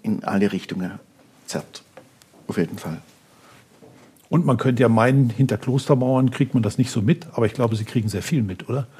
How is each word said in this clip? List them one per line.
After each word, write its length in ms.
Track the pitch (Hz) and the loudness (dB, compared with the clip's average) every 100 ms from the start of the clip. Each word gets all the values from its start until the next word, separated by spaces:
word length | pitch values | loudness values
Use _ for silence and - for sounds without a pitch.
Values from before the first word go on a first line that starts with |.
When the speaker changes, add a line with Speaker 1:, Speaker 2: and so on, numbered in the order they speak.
Speaker 1:
in 220 | - 104 | -6 -6
alle 280 | - 101 101 | -2 0 0
Richtungen 400 | 95 - 95 90 78 - _ _ _ - | -2 -6 -8 -8 -10 -18 _ _ _ -10
zerrt. 360 | - - - - - - _ _ - - | -10 -10 -16 -20 -20 -20 _ _ -16 -8
Auf 100 | - | -4
jeden 200 | 82 101 | -4 -4
Fall. 200 | - 78 - _ _ _ - - _ _ - - - _ - | -10 -10 -14 _ _ _ -20 -20 _ _ -20 -20 -20 _ -2
Speaker 2:
Und 160 | 156 147 | 0 2
man 100 | 117 | 2
könnte 260 | 131 120 | 2 4
ja 60 | 123 | 4
meinen, 420 | 113 117 135 127 | 6 4 4 4
hinter 280 | 110 135 104 | 2 0 0
Klostermauern 720 | - 135 - 139 127 131 131 | -2 -2 2 2 2 2 2
kriegt 240 | 127 139 | 0 0
man 80 | 127 | 0
das 140 | 120 - | 0 0
nicht 120 | 123 | -2
so 120 | - | 0
mit, 240 | 104 - - | 0 0 -2
aber 140 | - 110 | -2 -2
ich 60 | |
glaube, 240 | - 120 110 | 0 -2 -2
Sie 80 | |
kriegen 240 | 113 127 107 | -4 -2 -2
sehr 140 | 101 | -4
viel 200 | - 160 | -2 -2
mit, 260 | 107 92 - | -2 -6 -6
oder? 180 | 123 127 - | -6 -6 -12